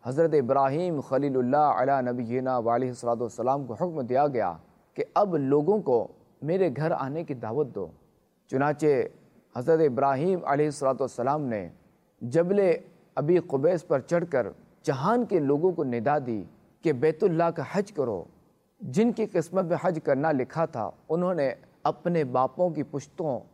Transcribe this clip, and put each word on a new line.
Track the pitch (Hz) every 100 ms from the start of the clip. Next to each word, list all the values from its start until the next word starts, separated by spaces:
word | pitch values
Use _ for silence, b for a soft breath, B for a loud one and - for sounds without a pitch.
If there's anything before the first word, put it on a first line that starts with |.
حضرت | 120 135 165
ابراہیم | 151 120 135 135 147 180 151
خلیل | - 131 143 131
اللہ | 123 143
علی | 147 101 131 139 123
نبینا | 123 113 127 131 127
و | 113
علیہ | 117 127
الصلوۃ | 120 120 117
والسلام | 120 - 117 139 127
کو |
حکم | 110 175 160
دیا | 120 127 147
گیا | 127 95 82 _ _ _
کہ | - -
اب | - 208 165
لوگوں | 135 147 151 214
کو | 151 120 - - _ _
میرے | 143 185 175 127
گھر | 156 -
آنے | 135 156
کی | 170
دعوت | 127 110 123 135
دو۔ | 104 82 - _ _ _ _ _
چنانچہ | 131 143 143 151 135 101 - _ _ _ 123
حضرت | 123 160
ابراہیم | 156 120 139 135 175 180
علیہ | - 143 151
الصلوۃ | 143 135 131
والسلام | 131 - 123 151
نے | 135 107 87 - _ _ _ _
جبل | 120 156 175 202 190 - - _ _
ابی | - 151 175
قبیس | 170 135 156 175 -
پر | 143
چڑھ | - 170 165
کر | 135 98 - - _
جہان | - 131 160 247
کے | 233 185
لوگوں | 139 143 185
کو | 170
ندا | 139 120 117 147 123
دی | 110 87 - _ _
کہ | 165
بیت | 127 156 160
اللہ | 202 160
کا | 170 160 131
حج | 185 196
کرو۔ | - 123 95 - _ _ _ _ _
جن | 151 131 233
کی | - -
قسمت | 175 151 185
میں | 165 170
حج | 180 156
کرنا | 151 135 160
لکھا | 139 123 160
تھا، | 165 127 101 - -
انہوں | 160 180
نے | 175 135 - - _
اپنے | 147 - 180 170
باپوں | 135 127 131 - 180
کی | 151
پشتوں | 139 143 - - 156 - -